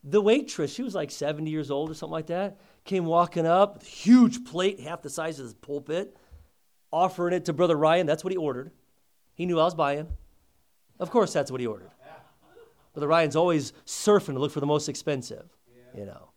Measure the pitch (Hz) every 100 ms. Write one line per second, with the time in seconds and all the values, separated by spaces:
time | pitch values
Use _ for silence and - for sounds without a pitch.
0 | 139 202 208 262 277 - 143 - 247 185
1 | 147 - 143 151 156 156 139 143 160 156
2 | 160 160 156 170 196 196 _ _ - 190
3 | 170 165 175 170 165 180 202 - - -
4 | 185 254 233 - - 165 185 196 143 170
5 | 143 151 160 143 123 104 - 143 143 165
6 | 202 _ _ - _ _ _ _ _ 160
7 | 180 180 175 180 170 147 175 151 156 170
8 | 165 160 185 185 151 123 151 _ _ _
9 | _ _ _ - 180 165 165 165 143 143
10 | 165 - - _ _ _ _ _ _ _
11 | 175 247 196 165 131 127 120 101 92 _
12 | - - _ _ _ - - _ _ -
13 | 143 165 156 147 175 165 139 - - -
14 | - 202 - 131 143 151 143 147 147 135
15 | - 139 123 107 - _ _ _ - -
16 | 98 - -